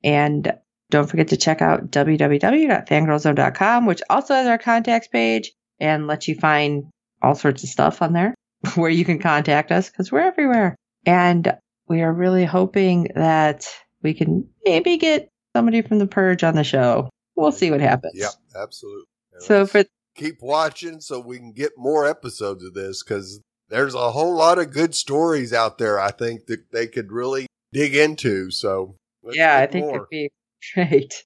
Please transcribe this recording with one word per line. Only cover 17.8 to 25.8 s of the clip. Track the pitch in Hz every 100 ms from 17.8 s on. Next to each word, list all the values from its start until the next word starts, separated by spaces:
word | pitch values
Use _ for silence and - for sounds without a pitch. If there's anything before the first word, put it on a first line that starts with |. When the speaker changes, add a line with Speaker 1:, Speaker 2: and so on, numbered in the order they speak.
| 147 127 82 92
Speaker 2:
Yep, | 104 - _ 95
absolutely. | 107 - 104 101 - _ _
And | 90
Speaker 1:
So | 90 208
Speaker 2:
let's | 196
Speaker 1:
for | 208 98 _ _ -
Speaker 2:
keep | 151 160
watching | 120 151 156 - 170 160
so | - 131
we | 120 123
can | 120
get | 107 147 135
more | 127 151 143
episodes | 151 127 - 104 95 92
of |
this, | 92 98 95
'cause | - 104 95 101 _ _ _
there's | 107 139 127
a | 120
whole | 120 165 175
lot | 165 180
of | 156
good | 135 165
stories | - - 143 165 156 120
out | 117 113
there, | -